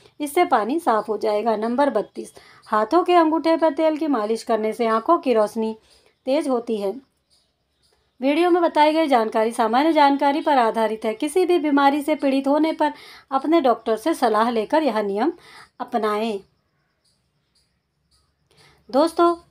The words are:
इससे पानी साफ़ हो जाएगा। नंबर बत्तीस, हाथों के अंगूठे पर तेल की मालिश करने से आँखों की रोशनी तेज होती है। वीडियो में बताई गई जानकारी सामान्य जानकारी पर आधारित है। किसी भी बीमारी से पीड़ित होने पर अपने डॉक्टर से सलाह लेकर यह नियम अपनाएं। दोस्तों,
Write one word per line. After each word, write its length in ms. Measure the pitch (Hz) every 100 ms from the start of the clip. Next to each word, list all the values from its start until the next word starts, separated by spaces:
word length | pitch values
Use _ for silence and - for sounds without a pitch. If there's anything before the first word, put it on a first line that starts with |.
| _ -
इससे 260 | 294 349 339
पानी 340 | 240 208 311
साफ़ 280 | 311 220 214
हो 100 | 208
जाएगा। 380 | 214 208 226 214
नंबर 320 | 226 247 285
बत्तीस, 440 | 214 190 - - - - - -
हाथों 360 | 214 214 330
के 100 | 349 349
अंगूठे 420 | 320 320 302 330
पर 160 | 320
तेल 240 | 311 320 302
की 100 | 311
मालिश 340 | 254 208 226
करने 300 | - 220 220
से 140 | 214 226
आँखों 300 | 226 220 339
की 140 | 277
रोशनी 440 | 226 208 226 220 220 _ _ _ _ -
तेज 200 | 277 294
होती 300 | 247 240 220
है। 200 | 202 240 - _ _ _ _ _ _ _ _ _ _ -
वीडियो 280 | 262 294 349
में 100 | 349
बताई 300 | 330 320 302
गई 140 | 311 320
जानकारी 440 | 254 220 226 220
सामान्य 400 | 233 226 240 311
जानकारी 480 | 311 285 277 285 285
पर 160 | 311 277
आधारित 480 | 226 220 220 220 226
है। 80 |
किसी 320 | 220 294 370 349
भी 120 | 349
बीमारी 420 | 302 285 277 294
से 140 | 285 302
पीड़ित 320 | 277 269 269
होने 240 | 294 311
पर 180 | 320 302 - - - -
अपने 300 | 269 294 330
डॉक्टर 340 | 269 226 - 220
से 160 | 311
सलाह 360 | 330 240 214 233
लेकर 340 | 233 208 302
यह 180 | 302 220
नियम 300 | 208 196 277 - - - - -
अपनाएं। 600 | 240 240 214 208 226 202 - _ _ _ _ _ _ _ _ _ _ _ _ _ _ _ _ _ _ _ _ _ _ _ -
दोस्तों, 460 | 240 320 320 339 339 -